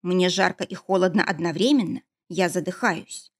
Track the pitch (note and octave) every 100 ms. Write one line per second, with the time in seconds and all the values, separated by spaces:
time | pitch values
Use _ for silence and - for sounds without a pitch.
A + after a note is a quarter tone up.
0 | F3 F#3 F3+ F3+ F3+ - G3 F#3+ - F#3+
1 | F#3 E3+ - D#3 E3+ D#3 A3+ C#4+ F#3 -
2 | _ _ _ F3+ F3+ F3 E3 F3+ A#3 E3
3 | - - -